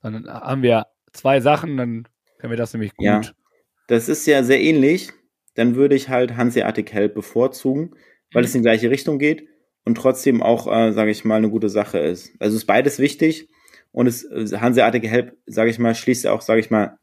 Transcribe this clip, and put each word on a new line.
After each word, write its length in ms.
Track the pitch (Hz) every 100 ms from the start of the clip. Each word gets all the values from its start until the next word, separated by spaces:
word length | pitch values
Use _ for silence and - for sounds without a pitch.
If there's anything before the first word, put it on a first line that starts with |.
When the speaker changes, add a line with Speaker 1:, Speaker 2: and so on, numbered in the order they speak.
Speaker 1:
Dann 240 | 113 110 -
haben 340 | 113 - 135
wir 240 | 123 113 107 _ _
zwei 260 | - 135 135
Sachen, 380 | 123 147 160 135
dann 300 | 123 113 113 _ _ _
können 140 | 123
wir 60 | 117
das 160 | 117
nämlich 200 | 113 107 -
gut. 100 | 101
Speaker 2:
Ja. 160 | 104 113 _ _ _ _ _ _
Das 200 | 117 113
ist 180 | 151 -
ja 160 | 143
sehr 180 | 123 135
ähnlich. 480 | 135 156 135 180 - - _ _ _ -
Dann 200 | 117 120
würde 200 | 139 139
ich 140 | 131
halt 260 | 127 123 120
Hanseatic 560 | 120 117 101 110 104
Help 220 | 104 104
bevorzugen, 800 | 104 101 113 127 - 135 139 170 - _ _ _
weil 80 | 123
Speaker 1:
Mhm. 40 | 120
Speaker 2:
es 100 | 123
in 60 |
die 40 | 117
gleiche 240 | 110 117
Richtung 300 | 135 - 143
geht 280 | 151 156 - _ _ _ -
und 100 | 117
trotzdem 460 | 131 131 - 117
auch, 220 | - 117 -
äh, 240 | 113 113
sag 160 | 107 107
ich 140 | 107 113
mal, 100 | 110
eine 140 | 110
gute 180 | 107 104
Sache 300 | 104 101 98
ist. 340 | 78 87 - _
Also 180 | 104 110
ist 80 | -
beides 320 | 104 139 135
wichtig 480 | 131 - 160 156 - _ _ _ _
und 160 | - 123
es, 180 | 120 302
äh, 320 | - 107 104
Hanseatic 460 | 120 123 113 117 110
Help, 300 | 117 123 _ -
sag 220 | - 113
ich 80 | 117
mal, 140 | 117 117
schließt 280 | - 123 101
ja 60 |
auch, 80 | 110
sag 160 | - 113
ich 120 | 107
mal 260 | 110 104 -